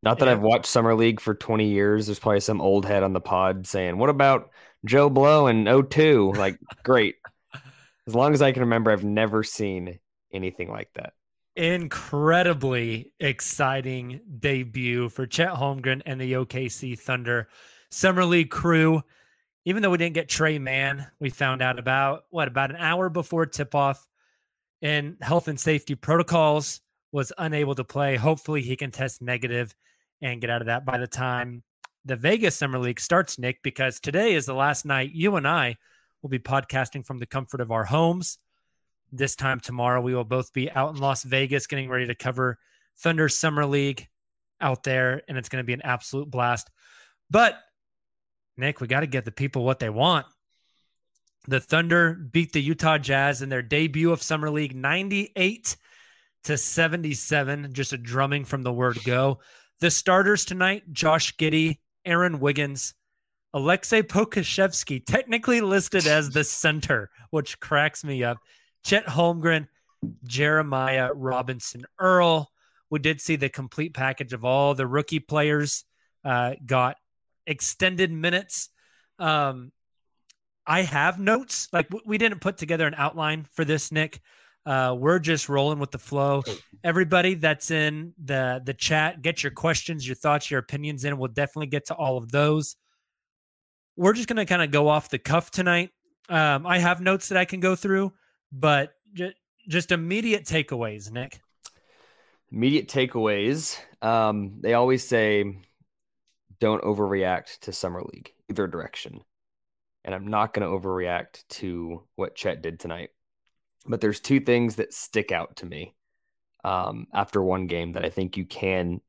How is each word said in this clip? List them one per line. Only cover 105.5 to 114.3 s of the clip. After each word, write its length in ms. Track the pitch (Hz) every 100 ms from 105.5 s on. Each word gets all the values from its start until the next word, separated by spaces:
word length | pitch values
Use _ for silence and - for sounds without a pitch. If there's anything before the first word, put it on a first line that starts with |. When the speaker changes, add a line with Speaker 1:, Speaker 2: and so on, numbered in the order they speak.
| 95 _ _ _ _ _ _ _ _ _ 95
Speaker 1:
"Don't 240 | 110 107
overreact 760 | - 101 101 98 92 90 - -
to 120 | -
Summer 300 | 95 92 87
League, 320 | - - - _ _
either 160 | 107 95
direction." 580 | 85 - - - - _ _ _ _ _ _ _ _
And 120 | - 95
I'm 100 | 98
not 300 | 107 110 -
gonna 140 | 92
overreact 800 | 95 92 92 90 87 - - _
to 520 | - 95 87 85 85 _ -
what 180 | 92
Chet 300 | - 101 80
did 160 | 82 82
tonight. 320 | 87 82 - _ _ _ _ _ _ _ -
But 140 | 117
there's 180 | 107 104
two 200 | -